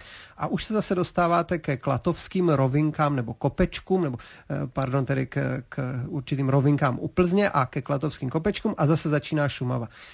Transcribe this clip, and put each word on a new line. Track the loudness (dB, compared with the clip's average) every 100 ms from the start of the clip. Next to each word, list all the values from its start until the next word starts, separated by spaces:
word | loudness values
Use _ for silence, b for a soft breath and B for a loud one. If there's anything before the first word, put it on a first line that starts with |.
| B B B -8
a | -4
už | -4 -2
se |
zase | -2 0 0
dostáváte | 0 0 2 2 0 -2
ke | -2 -2
klatovským | -2 0 0 -2 -2 0 4
rovinkám | 4 4 2 0 2 0 0
nebo | -4
kopečkům, | -4 -2 2 0 -2 -2 0
nebo, | 0 -4 B B -8
eh, | -6 -4
pardon, | -4 0 0 0
tedy | -2 -2
k, | -2 -2 -4 -6
k | -6 -6 -6 -6
určitým | -6 -4 -2 2
rovinkám | 4 4 4 2 0
u | -2
Plzně | 0 2 4 4
a | 2 0
ke | -4
klatovským | -4 -2 -2 -4 -4
kopečkům, | -2 -2 -2 -4 2
a | 4
zase | 4 2
začíná | -2 0 -2 -2
Šumava. | -2 -4 -4 -6 B B